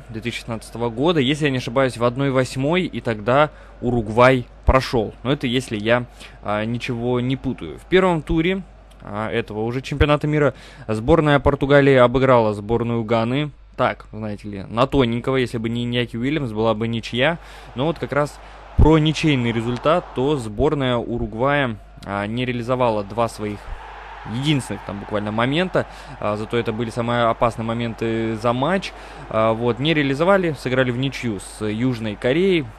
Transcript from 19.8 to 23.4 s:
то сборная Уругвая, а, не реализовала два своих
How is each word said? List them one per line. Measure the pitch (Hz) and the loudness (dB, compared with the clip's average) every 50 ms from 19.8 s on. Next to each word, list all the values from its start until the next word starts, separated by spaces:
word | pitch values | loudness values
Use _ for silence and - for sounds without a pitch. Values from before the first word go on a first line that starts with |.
| - 143 165 180 185 - - | 2 2 2 2 0 -4 -4
то | 127 127 143 156 | -2 -2 0 0
сборная | 135 113 110 104 107 127 151 156 143 135 127 123 | -2 -4 -6 -2 0 0 0 2 0 0 0 0
Уругвая, | 117 98 - 117 117 120 107 107 110 127 139 143 143 139 120 110 101 - - - - - | 0 -2 -2 -4 -4 -4 -6 -4 -2 0 2 2 2 0 0 -4 -6 -12 -18 -20 -16 -10
а, | 95 98 101 101 | -6 -4 -4 -4
не | 104 113 123 127 | -4 -4 -2 -2
реализовала | 123 120 120 117 117 131 127 127 117 110 107 101 | -2 -4 -4 -2 -2 0 2 2 2 2 0 -4
два | 98 104 113 117 113 | -4 -2 -2 -2 -2
своих | - - | -2 -6